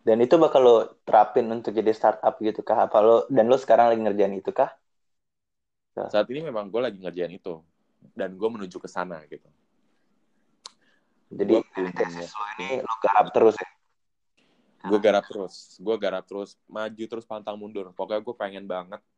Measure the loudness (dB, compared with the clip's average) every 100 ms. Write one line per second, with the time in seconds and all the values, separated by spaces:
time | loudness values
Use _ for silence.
0 | 2 2 6 6 6 6 8 6 4 _
1 | 2 4 4 2 -2 -4 -4 -2 0 2
2 | 0 2 -2 -2 -6 -6 -4 0 2 4
3 | 6 4 2 2 4 2 4 4 4 2
4 | -2 0 0 -2 -8 -4 -4 -4 _ _
5 | _ _ _ _ _ _ _ _ _ -12
6 | -6 -4 -4 -6 -10 -10 -8 -6 -6 -8
7 | -12 -8 -10 -10 -14 -16 _ _ _ _
8 | _ -10 -10 -6 -8 -6 -14 -14 -14 -10
9 | -10 -10 -16 -20 _ _ _ _ _ _
10 | _ _ _ _ _ _ -20 _ _ _
11 | _ _ _ -8 0 0 -2 -8 -8 -6
12 | -8 -8 -14 -12 -12 -10 -8 -8 -8 -6
13 | 0 0 2 4 4 4 -8 _ _ _
14 | _ _ _ _ _ _ _ _ -2 2
15 | 4 2 0 -12 -12 -14 -20 _ -6 -4
16 | -4 -6 -10 -12 -12 _ _ -10 -10 -10
17 | -12 -14 -14 -14 -12 -12 -12 -12 -14 _
18 | -8 -8 -8 -10 -10 -10 -10 -10 -10 -18
19 | _